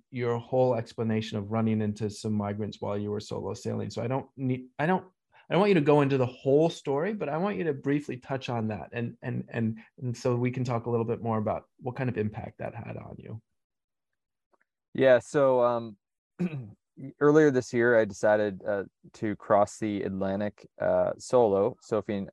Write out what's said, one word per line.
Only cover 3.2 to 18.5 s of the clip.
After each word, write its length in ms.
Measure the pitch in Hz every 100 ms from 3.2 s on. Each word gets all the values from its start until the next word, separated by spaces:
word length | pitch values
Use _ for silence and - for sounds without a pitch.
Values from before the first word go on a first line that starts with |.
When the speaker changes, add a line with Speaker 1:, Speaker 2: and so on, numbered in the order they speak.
| - 107 98
Speaker 1:
sailing. 380 | 104 117 110 107
So 100 | 107
I 60 | 117
don't 200 | 131 - -
need, 340 | 131 127 127 -
I 80 | 151
don't, 180 | 185 - _ _ _ -
I 40 |
don't 60 | 151
want 100 | 208
you 60 | 190
to 60 |
go 200 | 143 147
into 160 | 139 135
the 80 | 123
whole 440 | - 139 143 165
story, 440 | - - 139 180
but 160 | 220 151
I 80 | 151
want 200 | 196 190
you 80 | 175
to 80 |
briefly 440 | 135 139 147 143 127
touch 320 | - 135 -
on 200 | 120 110
that. 200 | 104 71
And, 220 | 120 120 -
and, 220 | 127 123 127
and, 280 | 117 113 110 - -
and 160 | 123 120
so 180 | 127 120
we 140 | 123
can 140 | 123
talk 220 | 127 117 117
a 20 |
little 160 | 117 113
bit 160 | 107
more 160 | 110 110
about 280 | 104 90 - _
what 160 | 127 123
kind 140 | 127
of 80 | 107
impact 400 | 107 107 113 -
that 140 | 117
had 240 | 110 - -
on 180 | - -
you. 220 | - 113 - _ _ _ _ _ _ _ _ _ _ _ _ _ _
Speaker 2:
Yeah. 260 | - 131 123
So, 420 | - 151 135 127
um, 360 | 120 120 117 104 _ _ _ -
<clears throat> 360 | 175 147 107 - _ - 135 -
earlier 320 | 147 151 151
this 220 | 127 117
year, 240 | 123 120 117
I 60 | 110
decided, 560 | 98 110 107 104